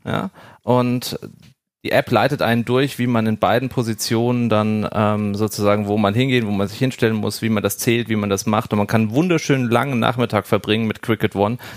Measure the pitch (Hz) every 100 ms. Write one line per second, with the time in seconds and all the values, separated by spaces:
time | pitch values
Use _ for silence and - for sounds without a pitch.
0 | - - 190 - - - - 123 123 123
1 | - - - - - _ _ _ - 127
2 | - 113 131 143 92 117 117 127 139 -
3 | 123 117 110 107 92 117 131 - 113 107
4 | - 113 120 123 117 107 107 107 101 104
5 | 104 104 104 101 107 - 101 104 101 107
6 | 101 110 135 123 104 101 101 104 131 -
7 | 113 110 107 - 113 107 98 - - 117
8 | 110 107 104 95 - 107 - 104 101 113
9 | 107 127 180 160 - 135 123 117 139 123
10 | 113 117 117 104 - 104 107 110 110 -
11 | - 110 107 95 101 123 -